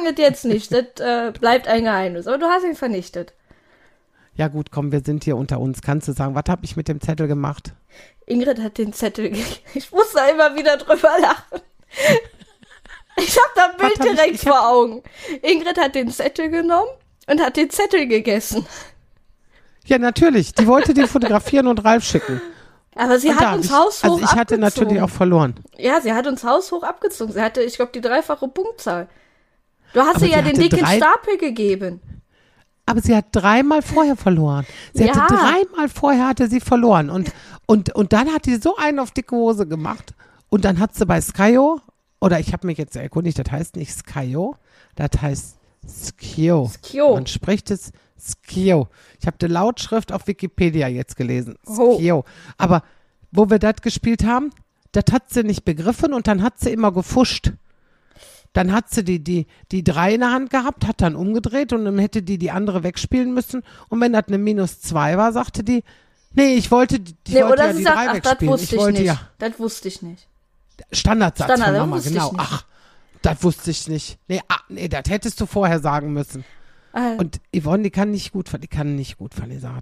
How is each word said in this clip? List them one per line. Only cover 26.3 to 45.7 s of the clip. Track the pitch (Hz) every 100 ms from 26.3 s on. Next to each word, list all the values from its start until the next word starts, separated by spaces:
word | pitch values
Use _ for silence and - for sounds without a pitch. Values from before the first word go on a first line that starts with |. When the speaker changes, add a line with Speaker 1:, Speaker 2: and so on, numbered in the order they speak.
| 262
Speaker 1:
haushoch | 233 294 381 349
abgezogen. | 330 - 403 - 220
Sie | 202
hatte, | 226 254
ich | 240 -
glaub, | 240
die | 247
dreifache | 233 269 311 294 269
Punktzahl. | 370 415 466 220 175 170 _ _ _ _ _ _ _ _
Du | 240
hast | 285 349
Speaker 2:
Aber | 370
Speaker 1:
ihr |
ja | 311
Speaker 2:
sie |
Speaker 1:
den | 294 285
Speaker 2:
hatte | 339
Speaker 1:
dicken | 339
Speaker 2:
drei | 226 208
Speaker 1:
Stapel | 302 466 - 381
gegeben. | 311 226 208 190 190 175 - - _ _ _ _ _ _ -
Speaker 2:
Aber | 226
sie | 196 220
hat | -
dreimal | 220 185 226 277 302
vorher | - 302 302 254
verloren. | 196 170 151 143 135 - -
Sie | -
Speaker 1:
Ja. | 226
Speaker 2:
hatte | - 320
dreimal | 392 277 349 381 - 294
vorher | - 285 254 262
hatte | 269 233
sie | 247
verloren. | - 240 233 180 143
Und, | 180 190 - - - -
und, | 214 180
und | - 196
dann | 214 277
hat | 311 262
die | 233
so | 320 392
einen | 302 285
auf | 247
dicke | - - 240
Hose | 226 208 170
gemacht. | 160 151 226 - - _ _ _
Und | 208
dann | 196 175
hat | 220
sie | - 190
bei | 170
Skyo, | - - 208 247 285 320 - _ _ _
oder | 185 165
ich | 156
hab | 175
mich | 180 156
jetzt | 147 -
erkundigt, | - - 175 147
das | 127
heißt | 143 165 175
nicht | 147
Skyo, | - - 143 127 139 208 294 _ _ _ -
das | 147 -
heißt | 147 139 - - _